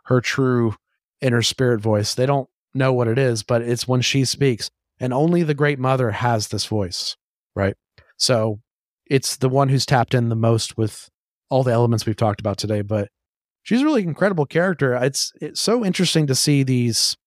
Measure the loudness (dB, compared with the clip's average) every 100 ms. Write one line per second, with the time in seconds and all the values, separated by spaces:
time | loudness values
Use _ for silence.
0 | 0 0 0 0 2 2 0 -2 _ _
1 | _ _ 0 2 0 0 0 0 2 0
2 | 0 -2 0 0 -4 _ _ -2 0 2
3 | 0 2 0 0 -2 -2 0 -4 0 0
4 | 0 0 0 0 0 0 -6 -16 _ -8
5 | -4 0 2 2 0 0 0 0 0 2
6 | 0 0 0 0 -2 -6 -4 -4 -4 -6
7 | -10 -12 _ _ _ -2 -2 -2 _ _
8 | _ -4 0 2 0 -4 _ _ _ _
9 | -2 -2 -2 -2 0 2 2 2 2 2
10 | 2 0 0 2 2 2 0 -2 -4 -4
11 | -18 _ _ _ -2 0 2 2 2 2
12 | -2 -2 -2 -2 -4 -4 -4 -4 -2 -4
13 | -4 _ _ _ _ _ -2 0 2 0
14 | -2 -2 0 0 -2 0 0 0 0 0
15 | 0 -2 -6 -8 -10 -4 -2 0 0 0
16 | 0 2 0 0 2 2 2 2 0 0
17 | -2 -4